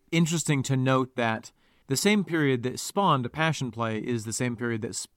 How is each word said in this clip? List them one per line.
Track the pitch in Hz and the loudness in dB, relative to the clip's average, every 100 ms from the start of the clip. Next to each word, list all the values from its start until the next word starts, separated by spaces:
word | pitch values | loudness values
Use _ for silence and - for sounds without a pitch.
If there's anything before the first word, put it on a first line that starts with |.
| - | -2
interesting | 165 165 165 - 143 | 2 2 0 0 0
to | 131 131 | 2 0
note | 131 131 131 - | 4 2 2 0
that | 117 110 - _ _ _ - | -2 -2 -8 _ _ _ -4
the | 135 | 0
same | 202 214 | 2 2
period | 170 165 143 131 | 2 2 2 2
that | 120 120 | -2 -6
spawned | - - 196 139 | -4 0 2 2
A | 120 | 0
Passion | 147 160 147 127 | -2 -2 0 -4
Play | 107 113 110 | -4 -4 -2
is | 120 117 107 | -2 -4 -4
the | |
same | 107 123 | -4 -2
period | 117 120 113 | -2 -4 -4
that | 110 | -6
s-, | - - | -8 -12